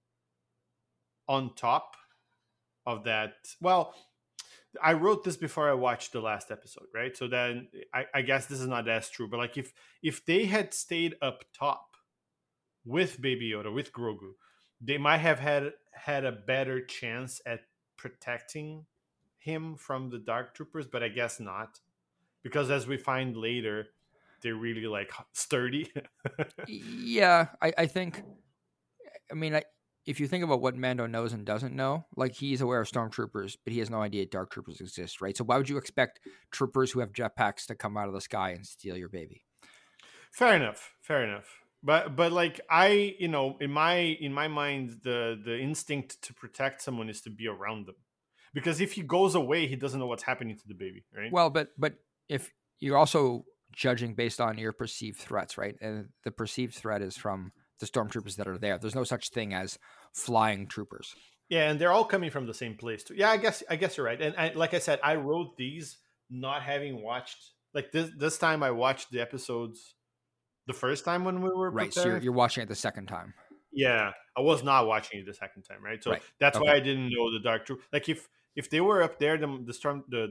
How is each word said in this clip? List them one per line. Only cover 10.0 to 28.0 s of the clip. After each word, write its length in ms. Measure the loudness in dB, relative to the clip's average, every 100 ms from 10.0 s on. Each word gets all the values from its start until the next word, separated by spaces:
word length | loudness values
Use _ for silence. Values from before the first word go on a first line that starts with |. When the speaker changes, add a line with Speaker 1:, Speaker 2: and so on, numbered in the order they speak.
Speaker 1:
if 220 | -4 -2
they 200 | 2 2 4
had 260 | 2 0
stayed 400 | -4 -4 -2 -2 -2
up 220 | -4 -4 -12
top 440 | -4 -2 -2 -8 _ _ _ _ _ _ _ _ _
with 360 | -4 0 0 0
Baby 300 | -2 0 -2
Yoda, 220 | -4 -4
with 200 | -4 -6
Grogu, 400 | -6 -6 -6 -10 -20 _ _ _ _
they 180 | -4 2
might 200 | 4 6
have 200 | 6 4
had, 320 | 2 0 0 -6 _
had 320 | -10 -4 -2
a 80 | -2
better 480 | -4 -2 0 0 -4
chance 560 | -6 -8 -6 -6 -8 -10
at 160 | -8 -10 -12 _ _ -16
protecting 880 | -16 -12 -8 -8 -8 -12 -12 -14 -18 _ _ _ _ _
him 380 | -8 -6 -6 -10
from 340 | -6 -6 -6
the 80 | -8
Dark 360 | -4 -4 -6
Troopers, 320 | -12 -12 -10 -8
but 160 | -4
I 60 | -4
guess 320 | -2 -4 -4
not. 400 | -8 -8 -10 -14 _ _ _ _ _ _
Because 280 | -4 -2 2
as 160 | 0 0
we 100 | -4
find 400 | -2 -2 -2 -4
later, 500 | -4 -2 -2 -4 -6 _ _ _ _ _
they're 120 | -6
really, 320 | -4 -4 -4 -4
like, 220 | -4 -6
h-, 180 | -10 -10
sturdy. 580 | -8 -2 0 0 -2 -4 -8
<laughs> 40 | -12 _ -8 -6 -6 -8 -12
Speaker 2:
Yeah, 800 | -12 -10 -8 0 6 10 10 6 2
I, 100 | 0 4
I 80 | 2
think, 360 | 0